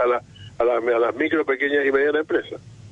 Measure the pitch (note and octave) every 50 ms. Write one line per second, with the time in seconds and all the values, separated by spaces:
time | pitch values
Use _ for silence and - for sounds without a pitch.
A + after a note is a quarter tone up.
0 | B2 B2 B2 A#2+ - - - - - - - - A#2 A#2+ B2 A2+ A2+ A#2+ A#2+ A#2
1 | A#2+ A#2 G#2 A#2+ D3+ D#3 E3+ D#3+ D3 - C3+ B2 C#3 C#3+ C#3+ D3 C#3 C#3 C3+ C3+
2 | C#3 D3+ D3 D3+ D#3 - F3+ - - - - - - - - - - -